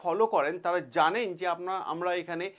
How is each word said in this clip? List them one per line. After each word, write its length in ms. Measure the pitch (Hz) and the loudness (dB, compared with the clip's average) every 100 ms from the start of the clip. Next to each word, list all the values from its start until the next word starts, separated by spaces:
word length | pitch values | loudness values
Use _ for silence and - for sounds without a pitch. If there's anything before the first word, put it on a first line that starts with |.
ফলো 220 | 175 170 226 | -2 2 4
করেন 200 | 185 147 180 | 4 2 0
তারা 160 | 175 175 170 165 | 0 -2 0 4
জানেন 320 | 156 214 214 165 | 4 4 -4 -4
যে 80 | 180 | -4
আপনা-, 300 | 170 180 190 - | -2 -4 -6 -4
আমরা 180 | 165 180 175 | -4 -2 -2
এখানে 240 | 170 170 190 | -4 -6 -6